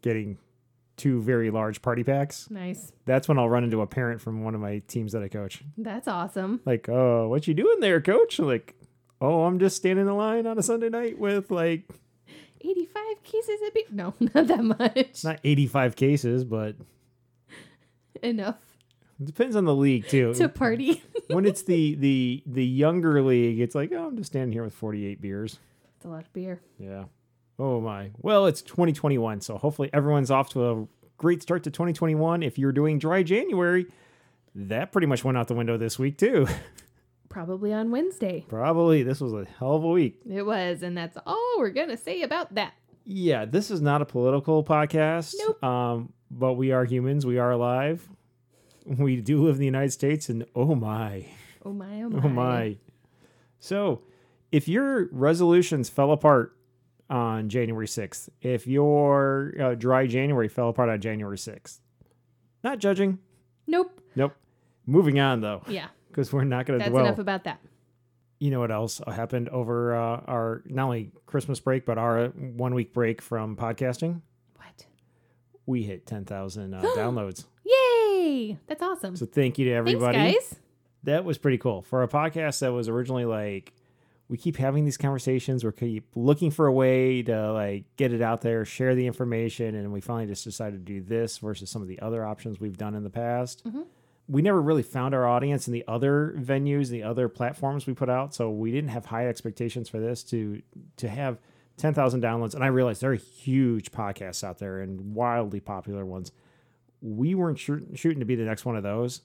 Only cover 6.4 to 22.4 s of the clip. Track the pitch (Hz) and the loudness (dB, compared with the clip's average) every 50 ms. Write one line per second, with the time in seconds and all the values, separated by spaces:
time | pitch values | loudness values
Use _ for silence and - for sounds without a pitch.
6.4 | 185 190 220 247 - - 123 110 - - 117 127 127 123 120 117 113 110 120 147 | -4 -4 -4 -4 -2 -2 -2 -2 0 -2 2 4 4 4 4 4 2 2 0 0
7.4 | 151 - 156 151 233 427 466 427 302 196 180 165 147 - 196 269 466 453 - - | 0 0 0 4 4 4 4 4 4 4 4 4 4 4 6 6 4 4 2 -2
8.4 | - 143 127 - - - - _ - _ _ _ _ _ _ _ 131 139 160 165 | 0 0 0 0 -2 -6 -20 _ -20 _ _ _ _ _ _ _ 0 2 4 4
9.4 | 160 175 180 185 185 190 190 - - 185 185 190 196 196 202 202 214 220 220 233 | 4 4 4 4 4 2 2 2 0 2 2 4 2 2 0 0 0 0 0 0
10.4 | 226 226 226 220 196 - 226 233 233 233 226 233 240 233 226 - - 202 202 202 | 0 -2 -2 -2 0 0 0 0 0 -2 -2 -2 -4 -4 -4 -2 -2 0 0 0
11.4 | 190 - 196 175 165 170 165 165 - _ - - _ _ _ _ _ _ - - | 0 -2 -2 0 2 2 0 -2 -4 _ -20 -20 _ _ _ _ _ _ -20 -20
12.4 | - _ _ _ - 330 381 359 339 - _ 415 427 440 427 - _ - - 440 | -20 _ _ _ -4 -4 -2 -2 -2 -4 _ -10 -6 -6 -8 -8 _ -4 -4 -4
13.4 | 453 - 415 427 427 415 440 453 440 - 214 202 180 180 - - 233 220 - 285 | -2 -2 -4 -4 -4 -2 -2 -2 -2 -2 -6 -6 -6 -6 -2 0 0 4 4 4
14.4 | 320 226 330 208 233 220 220 - 247 226 233 254 262 - _ - - 160 160 151 | 4 4 2 2 4 0 2 2 2 2 4 2 0 0 _ -6 -4 -4 -4 -2
15.4 | - 143 147 143 143 123 104 139 131 123 110 - 135 135 147 147 - 120 120 127 | 2 4 6 6 4 4 4 2 2 2 2 4 4 4 4 4 2 2 0 0
16.4 | 127 123 110 110 107 107 104 - - _ _ _ _ _ _ _ _ _ _ _ | 0 -2 -2 -4 -4 -4 -8 -10 -18 _ _ _ _ _ _ _ _ _ _ _
17.4 | _ _ - - - - _ _ _ _ _ _ _ _ _ - - 240 233 214 | _ _ -20 -20 -20 -20 _ _ _ _ _ _ _ _ _ -6 -4 -2 -2 -2
18.4 | 196 202 226 - _ _ _ _ _ _ _ _ _ _ _ _ 139 143 151 - | -2 -4 -6 -8 _ _ _ _ _ _ _ _ _ _ _ _ -8 -8 0 0
19.4 | 233 262 226 214 190 165 143 139 139 139 131 120 104 - - 135 127 117 120 123 | 2 2 4 2 4 4 4 6 6 6 4 4 2 2 4 4 4 4 4 4
20.4 | 339 311 - - 269 233 226 240 269 262 330 - - - _ 480 - _ - 175 | 2 2 2 0 0 0 0 0 2 0 0 0 0 -8 _ -8 -4 _ 0 4
21.4 | 196 202 190 - - - 180 170 156 151 147 147 139 139 139 131 127 123 123 139 | 4 4 2 0 0 2 2 4 4 2 2 2 2 4 4 4 2 0 -2 -4